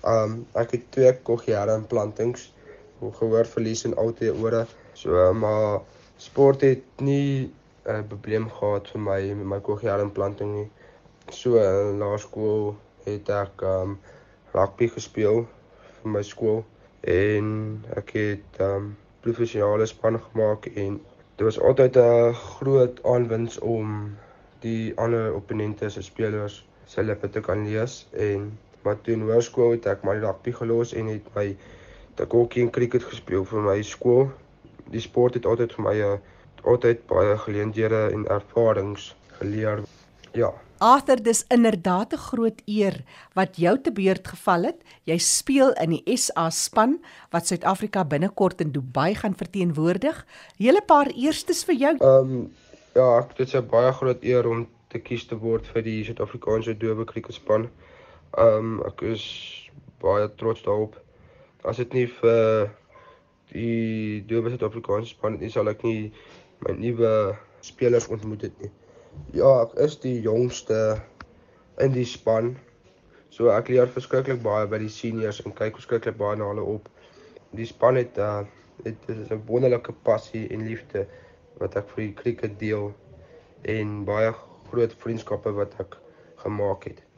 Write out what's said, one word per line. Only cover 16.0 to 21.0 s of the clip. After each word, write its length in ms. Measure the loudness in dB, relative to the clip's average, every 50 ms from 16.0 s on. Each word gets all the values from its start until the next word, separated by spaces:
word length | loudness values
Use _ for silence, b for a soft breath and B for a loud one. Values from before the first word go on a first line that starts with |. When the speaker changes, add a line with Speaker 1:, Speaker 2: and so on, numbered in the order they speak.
Speaker 1:
vir 100 | b -4
my 120 | -4 -4 -4
skool 420 | -6 -8 -2 0 0 0 0 -4 -10 b b b b b _ -4
en 800 | 0 2 2 2 2 2 0 0 -2 -4 -4 -6 -6 -8 -10 -10 -8 -8
ek 140 | -8 -8 -6 -4
het, 460 | -2 -2 -2 -4 -6 -10 -18 -6 -2
um, 380 | -2 0 0 -2 -4 -8 -12 -16 _ _ _ _ -4 -4
provinsiale 580 | -2 -2 -2 -2 0 0 2 2 4 2 2
span 340 | 0 -2 -2 0 0 0 0
gemaak 480 | -6 -6 -2 0 2 2 0 -2 -6 -10 -8
en 240 | -6 -6 -4 -6 -8